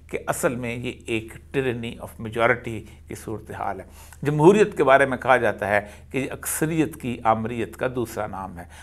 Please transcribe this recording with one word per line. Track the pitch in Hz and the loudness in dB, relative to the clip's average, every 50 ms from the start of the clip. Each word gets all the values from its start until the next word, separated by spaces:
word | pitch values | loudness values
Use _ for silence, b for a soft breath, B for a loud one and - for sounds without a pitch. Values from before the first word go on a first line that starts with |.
| - - | -14 -10
कि | - | -10
असल | - - - 156 - - 160 123 | -8 -4 -4 -4 0 0 -2 -2
में | 120 127 117 117 | -2 -6 -6 -6
ये | 123 123 127 104 - 117 120 | -6 -6 -8 -8 -8 -6 -4
एक | 117 110 113 113 - - - - - | -4 -4 -4 -6 -16 -18 -14 -6 -4
tyranny | 143 131 127 117 120 117 117 120 - - | -2 -2 -2 -2 -4 -6 -10 -10 -10 -14
of | - - - 113 | -14 -12 -10 -10
majority | 110 104 117 113 120 123 117 - 117 113 107 - B B B B | -6 0 2 4 4 4 2 -2 -8 -10 -10 -10 B B B B
की | - 113 | -14 -14
सूरत | - - - 110 107 110 - 98 | -12 -10 -10 -10 -10 -10 -12 -10
हाल | 98 107 104 98 95 | -8 -6 -6 -6 -8
है। | 90 - B B B B B B - | -10 -16 B B B B B B -4
जमहूरियत | 143 147 151 151 175 208 214 202 214 - | -2 2 6 8 8 8 8 6 2 2
के | - 151 | 2 4
बारे | 135 135 135 139 | 6 6 6 6
में | 135 127 120 | 4 0 0
कहा | - 120 131 | 2 4 4
जाता | 123 117 104 98 98 101 | 4 4 2 0 0 0
है | 98 104 104 101 B B B B B | 2 2 2 0 B B B B B
कि | - 131 131 | -6 -6 -6
अक्सरियत | - - - - - - - 170 156 165 160 147 - - | -6 -8 -10 -8 -6 -4 -2 -2 0 2 0 0 0 -2
की | - - 123 117 - - | -6 -8 -6 -6 -2 2
आमरीत | 113 110 110 110 113 123 117 104 - - | 2 2 2 0 -4 -4 -4 -6 -6 -6
का | - 131 | -4 -4
दूसरा | 127 123 127 117 110 - 110 104 | -4 -2 -4 -6 -4 -4 -6 -8
नाम | 104 98 95 95 92 87 | -6 -8 -10 -10 -10 -12
है, | 85 85 - B B | -14 -16 -16 B B